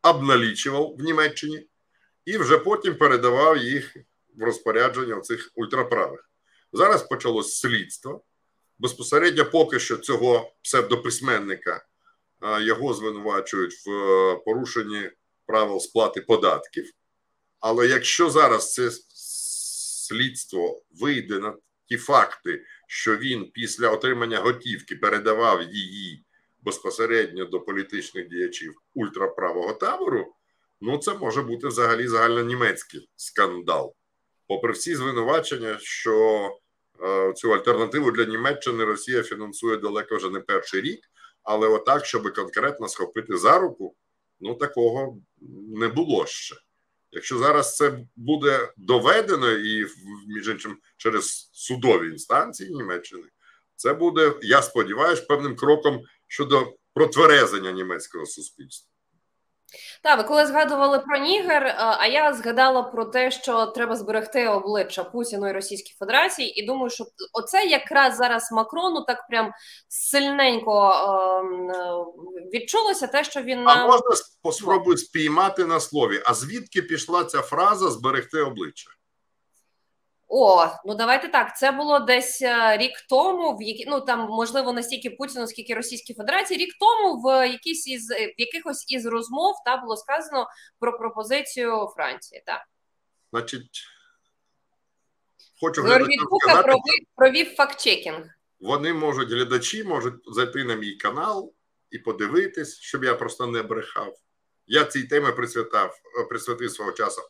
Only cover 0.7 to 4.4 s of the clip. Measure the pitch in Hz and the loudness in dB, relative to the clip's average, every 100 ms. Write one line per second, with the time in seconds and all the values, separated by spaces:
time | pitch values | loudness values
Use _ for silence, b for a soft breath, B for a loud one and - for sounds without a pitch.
0.7 | 143 156 - 156 156 151 - 151 156 - | -2 -4 -4 -2 0 0 -2 -10 -10 -16
1.7 | _ _ _ _ _ 170 208 131 156 185 | _ _ _ _ _ -6 -2 4 4 4
2.7 | 208 190 151 147 120 123 127 156 151 120 | -2 -2 2 4 4 4 4 4 4 0
3.7 | 139 - - _ _ _ 107 | -4 -8 -16 _ _ _ -6